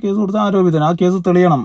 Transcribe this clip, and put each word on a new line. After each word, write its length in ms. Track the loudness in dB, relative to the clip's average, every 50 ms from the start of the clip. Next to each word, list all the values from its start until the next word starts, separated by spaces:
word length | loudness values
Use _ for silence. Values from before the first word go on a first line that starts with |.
| -6
കേസ് 140 | -4 -4 -2
കൊടുത്ത 180 | -4 -2 -2
ആരോപിതൻ, 460 | -2 -2 0 0 0 2 2 0 0 0
ആ 80 | 0
കേസ് 260 | 0 0 0 0 0 0 0
തെളിയണം. 360 | 0 2 2 2 2 2 0